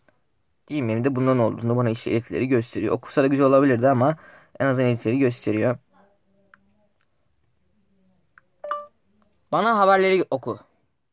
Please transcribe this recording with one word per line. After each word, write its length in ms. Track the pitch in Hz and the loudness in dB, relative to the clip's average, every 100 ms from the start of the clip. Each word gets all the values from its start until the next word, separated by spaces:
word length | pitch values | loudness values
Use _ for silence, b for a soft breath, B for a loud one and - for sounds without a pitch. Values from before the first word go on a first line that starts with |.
| _ _ _ _ _ _ - | _ _ _ _ _ _ -8
Gmail'de 500 | 151 117 113 131 127 | -4 -2 0 -2 0
bunların 220 | 131 127 | 2 2
olduğunu 380 | 110 104 117 123 | 0 -2 -2 0
bana 140 | 117 | -2
işte 200 | 113 - | -2 -2
iletileri 380 | 113 - - 131 | -4 -2 -4 0
gösteriyor. 440 | 123 117 104 101 | -2 -2 -6 -4
Okusa 300 | 82 - - | -4 -4 -2
da 40 | 139 | 0
güzel 200 | 139 135 | 2 4
olabilirdi 420 | 135 139 120 131 | 4 4 2 2
ama 280 | 127 135 156 b b b - | 2 0 -2 b b b -4
en 60 | 139 | -2
azından 220 | 127 123 | 0 0
iletileri 300 | 117 110 131 | -2 -2 0
gösteriyor. 600 | 131 123 - 107 113 123 _ _ _ _ _ _ _ _ _ _ _ _ _ _ _ _ _ _ _ 214 _ _ _ _ _ _ _ _ 587 587 587 _ _ _ _ _ _ | 0 -2 -4 -2 -2 -4 _ _ _ _ _ _ _ _ _ _ _ _ _ _ _ _ _ _ _ _ _ _ _ _ _ _ _ _ -10 -10 -12 _ _ _ _ _ _
Bana 260 | 151 220 214 | -2 0 2
haberleri 460 | 190 190 190 190 - | 4 4 4 2 0
oku. 280 | 135 123 101 _ _ _ _ _ | -4 -6 -12 _ _ _ _ _